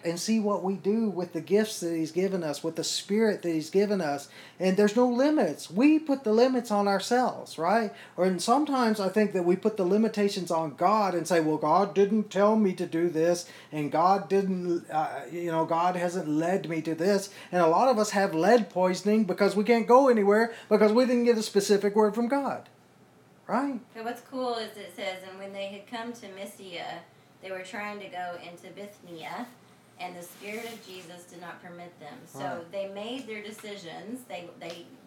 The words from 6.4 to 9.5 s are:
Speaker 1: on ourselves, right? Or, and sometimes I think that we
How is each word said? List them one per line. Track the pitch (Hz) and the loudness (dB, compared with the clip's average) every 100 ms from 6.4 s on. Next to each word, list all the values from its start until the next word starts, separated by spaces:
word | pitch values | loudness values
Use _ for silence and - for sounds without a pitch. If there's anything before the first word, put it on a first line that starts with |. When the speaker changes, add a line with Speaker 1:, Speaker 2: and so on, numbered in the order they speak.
| 262 254 - | 4 2 0
Speaker 1:
on | 208 202 | 0 2
ourselves, | 190 - 247 240 - - - | 0 2 2 2 -2 -12 -4
right? | 170 220 214 - - - | 2 2 0 -8 -10 0
Or, | 185 | 0
and | 180 | 0
sometimes | - 262 302 262 233 208 | 2 2 2 2 2 2
I | 190 | 0
think | 214 202 | 2 2
that | 190 | 2
we | 175 | 2